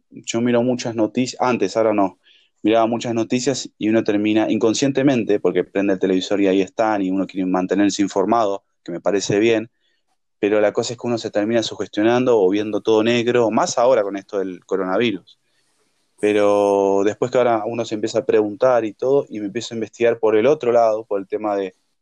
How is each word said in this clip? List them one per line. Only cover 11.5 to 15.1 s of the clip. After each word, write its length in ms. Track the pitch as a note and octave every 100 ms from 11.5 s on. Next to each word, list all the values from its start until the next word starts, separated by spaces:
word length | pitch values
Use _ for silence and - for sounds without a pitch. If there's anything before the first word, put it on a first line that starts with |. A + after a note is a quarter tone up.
| A#2
sugestionando 800 | A2 G#2 G2 - A2+ A#2+ B2+ A#2
o 80 | F#2
viendo 320 | G#2 G#2+ G#2
todo 220 | G#2+ A2
negro, 480 | A2+ A#2+ A#2 B2 A2+
más 260 | A2+ F3 -
ahora 240 | B2 B2
con 140 | G2+ G2
esto 220 | - G2+
del 260 | F#2+ F2
coronavirus. 720 | - F#2+ F#2 F#2+ A#2+